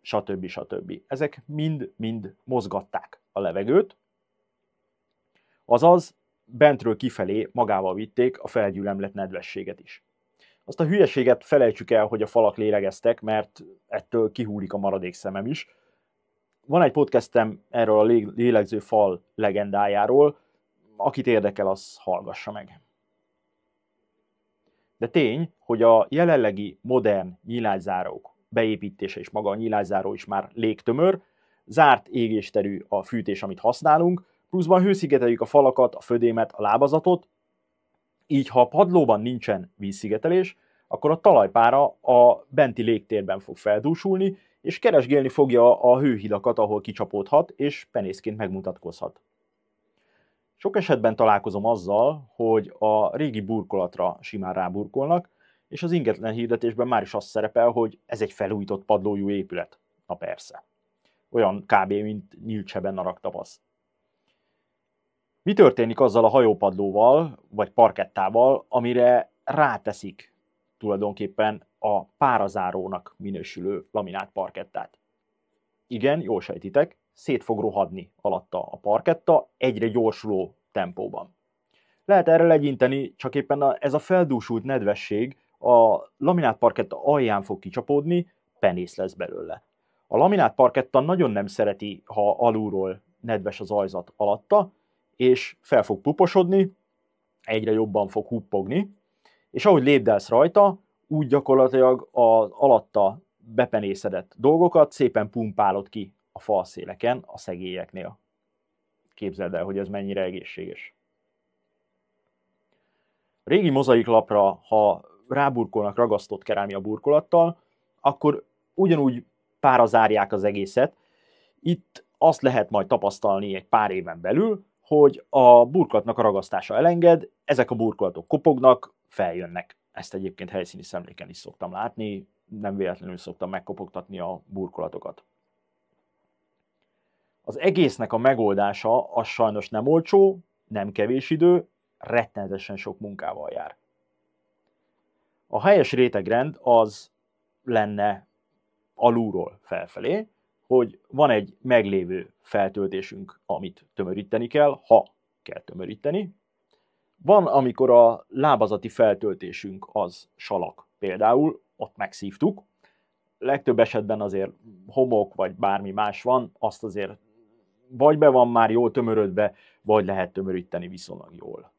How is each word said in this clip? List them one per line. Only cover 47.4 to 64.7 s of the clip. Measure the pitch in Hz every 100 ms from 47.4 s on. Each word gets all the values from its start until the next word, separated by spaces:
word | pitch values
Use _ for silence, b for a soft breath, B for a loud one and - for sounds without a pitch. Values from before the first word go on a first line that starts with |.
| 160 -
és | 143 143 -
penészként | 120 95 92 113 107
megmutatkozhat. | 98 95 92 87 85 - - _ _ _ _ _ _ _ _ _ _ _ _ _ _ _
Sok | - -
esetben | - 131 110 107
találkozom | 113 101 107 101 110
azzal, | 113 87 101 131 156 131 -
hogy | 113 110 98 -
a | 107 107 104 131
régi | 151 110
burkolatra | 98 113 95 98 87 - 90 -
simán | - 107 92
ráburkolnak, | 92 90 92 104 131 143 175 175 _ _ _ _
és | 131
az | 170
ingatlan | 170 117 107 110
hirdetésben | 110 117 120 117 113 120
már | 117
is | 98
az | 107 -
szerepel, | - 107 120 120
hogy | 117 113 - _
ez | 113
egy | 104
felújított | - 98 104 98 98
padlójú | - 104 98 101 98
épület. | 101 95 87 80 _ _ _ _
Na | 90
persze. | 90 - - - _ _ _ _ _ _ _
Olyan | 120 101 101 -
kb. | 101 95
mint | 101 107 107 90 - 113
nyílt | 107 95
seben | 98 95 95
a |
raktapasz. | 90 90 - - - - _ _ _ _ _ _ _ _ _ _ _